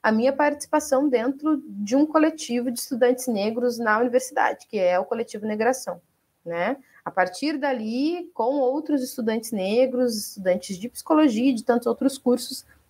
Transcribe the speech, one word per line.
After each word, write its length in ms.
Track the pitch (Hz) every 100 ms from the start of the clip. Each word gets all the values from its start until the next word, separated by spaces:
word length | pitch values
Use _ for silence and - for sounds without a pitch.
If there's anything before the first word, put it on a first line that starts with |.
a 80 | 220
minha 220 | 220 254
participação 760 | 269 294 294 - 302 302 262 294
dentro 560 | 240 240 277 302 302 -
de 280 | 202 202
um 120 | 262 302
coletivo 640 | 311 311 320 - 240 247
de 80 | 240
estudantes 480 | - 233 247 254 254
negros 520 | 214 208 226 247 226
na 200 | 233 214
universidade, 680 | 240 247 254 - - - -
que 120 | 214
é 200 | 180 180
o 60 |
Coletivo 400 | 185 233 226 214
Negração, 560 | 214 214 220 262 - 175 _ _ _ _
né? 360 | 170 170 185 269 _ _
A 80 | -
partir 460 | - 180 - 294 302
dali, 720 | 285 254 220 240 294 349 349
com 260 | - 226 285
outros 420 | 254 285 302 294
estudantes 500 | 254 - 220 220 220
negros, 640 | 208 185 220 254 254 247 214
estudantes 640 | - - 185 185 - 185
de 100 | 233
psicologia 640 | - - 311 311 220 262
e 40 |
de 100 | 233
tantos 220 | - 240 240
outros 320 | 226 277 -
cursos 460 | - 247 - - - _